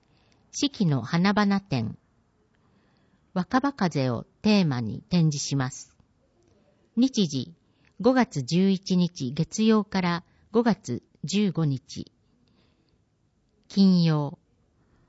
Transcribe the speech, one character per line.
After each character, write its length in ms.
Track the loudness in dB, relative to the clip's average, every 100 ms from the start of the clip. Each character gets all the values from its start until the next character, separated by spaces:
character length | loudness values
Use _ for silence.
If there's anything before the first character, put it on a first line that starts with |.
| _ _ _ _ _
四 180 | -4 -4
季 140 | 0 0
の 160 | 0
花 300 | -2 -2 0
々 280 | 2 0 0
展。 360 | -2 -6 -6 -10 _ _ _ _ _ _ _ _ _ _ _ _ _
若 280 | -6 -2 0
葉 120 | 0
風 380 | -2 -2 0 -2
を 160 | -2 -8 _
テ 200 | 2 2
ー 40 | 2
マ 140 | 0
に 220 | -4 -8 -2
展 240 | 2 2
示 60 | 0
し 180 | -4 -4
ま 140 | -4
す。 260 | -8 -20 _ _ _ _ _ _ _ _ _ _ -2
日 300 | 0 0 -2
時、 280 | -2 -8 -14 _ _ _ -2
五 120 | 0
月 300 | 2 0 -2
十 280 | -2 2 2
一 260 | 0 0 0
日 360 | 0 -2 -8
月 280 | -4 -6 0
曜 200 | 2 2
か 180 | 2 -4
ら 220 | -2 -4 -10 _ _
五 120 | -2
月 400 | 0 -2 -4 -10 _ _
十 260 | -6 -2 -2
五 140 | 0
日 480 | -2 -4 -8 -18 -18 _ _ _ _ _ _ _ _ _ _ _ _ _ _ _ _
金 360 | 2 4 6
曜。 360 | 2 0 -2 -10 _ _ _ _ _ _